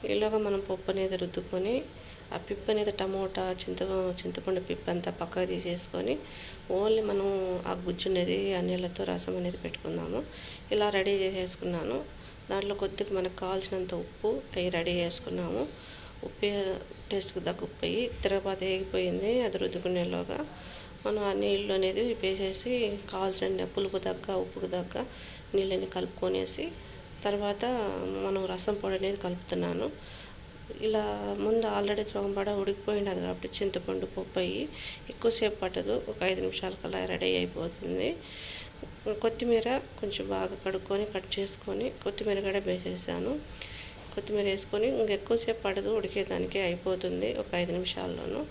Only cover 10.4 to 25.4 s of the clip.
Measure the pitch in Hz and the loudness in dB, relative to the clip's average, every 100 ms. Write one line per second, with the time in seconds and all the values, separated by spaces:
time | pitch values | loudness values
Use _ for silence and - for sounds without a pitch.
10.4 | - - - 208 208 202 190 202 190 190 | -12 -12 0 4 4 4 4 4 2 0
11.4 | 180 - 180 175 160 269 302 - - - | -4 -4 -2 -2 0 -2 -4 -12 -14 -14
12.4 | - 196 202 202 196 196 208 190 180 180 | -2 0 0 0 -2 -2 0 0 0 -2
13.4 | 185 190 185 190 185 175 175 - 208 269 | -2 -2 -2 -2 -2 -4 -6 -2 0 0
14.4 | - - 180 175 170 175 170 175 - 180 | -2 0 2 2 2 2 2 -2 -2 -2
15.4 | 175 196 294 - - - - - - - | 0 0 -2 -4 -14 -14 -14 -10 -10 -2
16.4 | 208 202 190 190 - - - 202 185 185 | 0 2 0 -2 -6 -14 -4 -2 -2 -2
17.4 | 170 180 - - 170 190 240 - 190 196 | -2 -2 -6 -2 0 2 0 0 2 2
18.4 | 190 190 190 190 190 185 180 180 202 247 | 2 0 0 0 0 2 2 2 4 4
19.4 | 226 185 185 175 180 180 175 175 180 - | 4 2 0 0 0 2 2 0 -2 -2
20.4 | 302 - - - - - 214 208 202 196 | -4 -8 -12 -12 -14 -4 0 2 2 2
21.4 | 202 196 202 190 190 190 240 233 190 190 | 4 4 4 4 4 4 2 2 2 2
22.4 | 196 190 240 247 220 202 - 190 190 190 | 0 0 0 2 2 0 -4 0 0 2
23.4 | 190 190 180 - 196 190 190 185 - 190 | 0 2 0 0 0 0 0 -2 0 0
24.4 | 185 - 190 180 180 - 254 - - - | 0 -2 -2 -2 -2 -4 -4 -8 -12 -12